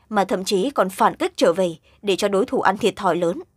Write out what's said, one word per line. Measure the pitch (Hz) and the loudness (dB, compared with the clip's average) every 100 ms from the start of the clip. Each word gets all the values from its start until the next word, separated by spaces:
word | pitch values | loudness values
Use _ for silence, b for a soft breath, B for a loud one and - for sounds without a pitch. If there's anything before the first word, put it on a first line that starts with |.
| - | -6
mà | 214 | -2
thậm | 190 185 | 0 -2
chí | 185 202 190 | -2 0 0
còn | 185 190 | 0 -2
phản | - 214 - | 2 0 2
kích | 349 - | -6 0
trở | 220 | 2
về, | 165 180 160 b b | 2 0 -4 b b
để | 202 185 | -4 -2
cho | 202 | 0
đối | 196 262 | 0 0
thủ | 262 | 2
ăn | - 196 | 2 2
thiệt | 214 - | -2 0
thòi | 196 170 | -2 0
lớn. | 175 226 370 | 0 -4 -10